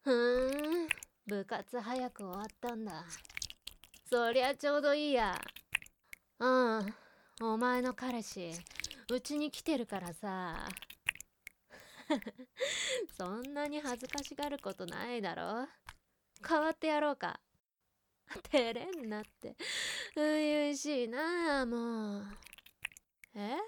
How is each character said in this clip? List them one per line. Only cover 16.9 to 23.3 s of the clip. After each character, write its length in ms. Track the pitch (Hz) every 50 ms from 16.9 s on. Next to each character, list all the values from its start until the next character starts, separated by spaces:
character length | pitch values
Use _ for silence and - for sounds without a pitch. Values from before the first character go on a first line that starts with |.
| 302 294
ろ 120 | 302 294
う 40 | 277
か。 240 | _ - 170 - - _ _ _ _ _ _ _ _ _ _ _ _ _ _ _ _ _ - - - - -
照 240 | - 277 240 226 226
れ 160 | 240 285 370
ん 180 | 370 330 247 220
な 140 | 214 214
っ 20 | 214 - _ _
て。 160 | - 226 - - - - - - - - - - - - -
初 40 | 311
々 580 | 302 302 302 311 302 302 294 302 294 294 294
し 280 | 277 - 294 294 254 247
い 40 | 220
な 540 | 233 262 311 330 349 349 339 320 285 269
あ、 40 | 254
も 520 | 233 240 233 233 233 233 220 214 208 202 202
う。 80 | 202 202 208 - - - - - _ - _ _ - - - - _ _ _ _ - _